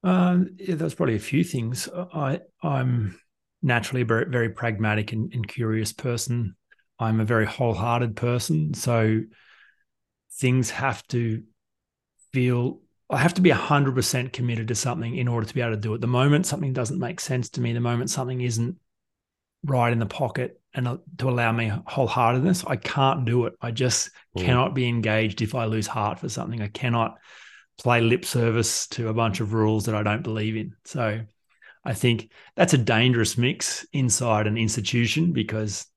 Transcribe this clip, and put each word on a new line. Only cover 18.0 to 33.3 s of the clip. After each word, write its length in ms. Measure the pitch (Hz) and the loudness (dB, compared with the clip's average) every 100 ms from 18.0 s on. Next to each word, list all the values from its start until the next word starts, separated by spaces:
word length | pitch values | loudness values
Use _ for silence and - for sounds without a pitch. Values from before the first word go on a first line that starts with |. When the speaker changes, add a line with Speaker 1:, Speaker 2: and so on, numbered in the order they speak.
| 123 | -2
Speaker 1:
something 320 | - 127 127 | -4 -4 -4
isn't 360 | 123 113 117 180 _ _ _ _ _ _ _ _ | -2 -2 -2 -4 _ _ _ _ _ _ _ _
right 280 | 147 131 120 | -2 2 2
in 60 | 117 | 2
the 80 | 110 | -2
pocket 520 | - 131 - 127 - _ | -2 -4 -4 -6 -8 _
and, 160 | - 123 | -6 -4
uh, 80 | 127 - - | -6 -12 -4
to 100 | 131 | -2
allow 240 | 123 117 | 2 2
me 160 | 117 113 | 0 0
wholeheartedness, 960 | 104 - - 127 - 117 127 156 180 - | -2 -4 -2 0 4 4 4 2 0 0
I 100 | 123 | -4
can't 500 | - - 135 135 117 | -4 2 2 2 2
do 180 | 120 117 | 2 0
it. 80 | - | -4
I 120 | 120 | -8
just 380 | 113 127 113 - - _ - | -2 0 0 -4 -10 _ -4
Speaker 2:
Mm. 60 | |
Speaker 1:
cannot 300 | 90 123 131 | 2 4 2
be 140 | 131 123 | 0 0
engaged 540 | 120 110 110 110 95 | 0 2 2 0 -2
if 120 | 110 | -4
I 120 | 131 113 | -2 -2
lose 220 | 110 107 | -2 -2
heart 320 | 117 104 - | -2 -2 -4
for 80 | 143 | -8
something. 340 | 117 - 117 | -6 -6 -6
I 60 | 104 | -8
cannot 500 | - 127 117 113 - - - - - _ - | -4 -2 0 -2 -4 -20 -20 -20 -20 _ -6
play 240 | 127 120 | 2 4
lip 240 | 113 123 | 4 2
service 600 | - 127 117 113 110 - - | 0 0 2 2 0 -2 -6
to 200 | - 117 | -6 -2
a 60 | |
bunch 260 | 110 113 101 | 0 0 0
of 120 | 104 | -2
rules 340 | 110 110 110 104 | 2 2 2 0
that 80 | |
I 80 | 107 | 0
don't 200 | 107 107 | 0 -2
believe 340 | 117 110 107 110 | -2 -4 -4 -4
in. 180 | 104 - | -8 -12
So 360 | - 143 113 107 110 _ _ _ - - | -12 -4 -2 -2 -8 _ _ _ -20 -14
I 80 | - | -6
think 380 | 113 127 113 - - - | 0 2 2 -2 -18 -16
that's 200 | - 180 | 0 4
a 40 | 143 | 4
dangerous 580 | 113 113 123 120 110 | 4 4 4 4 2